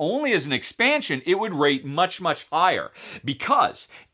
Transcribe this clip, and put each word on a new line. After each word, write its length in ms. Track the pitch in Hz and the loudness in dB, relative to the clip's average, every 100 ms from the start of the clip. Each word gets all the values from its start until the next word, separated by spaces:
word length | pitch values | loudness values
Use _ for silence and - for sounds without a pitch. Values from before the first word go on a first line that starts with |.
only 320 | 151 254 294 | -2 0 0
as 140 | 202 139 | 0 0
an 60 | |
expansion, 680 | 127 - - 240 302 - 139 156 | -4 -4 -2 0 2 0 -4 0
it 120 | 196 | 0
would 140 | 220 | 0
rate 320 | 160 147 135 | 2 2 2
much, 380 | 139 143 180 - | -2 0 0 0
much 240 | 175 147 - | -4 -4 -2
higher. 400 | 156 180 123 - - - - | 2 4 2 -4 -10 -18 -12
Because 640 | 127 139 - 277 147 - - - - | -8 -4 0 2 2 0 -14 -16 -10